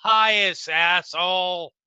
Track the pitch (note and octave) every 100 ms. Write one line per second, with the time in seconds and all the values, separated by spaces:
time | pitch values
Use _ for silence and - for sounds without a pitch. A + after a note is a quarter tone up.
0 | G#3 A3 A3 G#3 G3 E3+ - D#3+ E3+ F3+
1 | - D#3+ F3+ F#3 F3+ F3+ D#3+ _